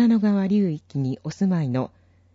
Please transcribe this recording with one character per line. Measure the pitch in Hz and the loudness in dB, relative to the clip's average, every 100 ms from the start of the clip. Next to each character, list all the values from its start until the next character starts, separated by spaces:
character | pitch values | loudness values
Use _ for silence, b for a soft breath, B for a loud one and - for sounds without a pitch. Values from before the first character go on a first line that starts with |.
| 233 | 4
濃 | 226 | 4
川 | 208 202 190 | 2 0 0
流 | 208 196 | 0 0
域 | 151 _ 143 | -2 _ -6
に | 131 135 | -4 -6
お | - | -8
住 | - 196 | -2 0
ま | 175 | 0
い | 143 | -2
の | 123 131 _ _ _ _ | -2 -4 _ _ _ _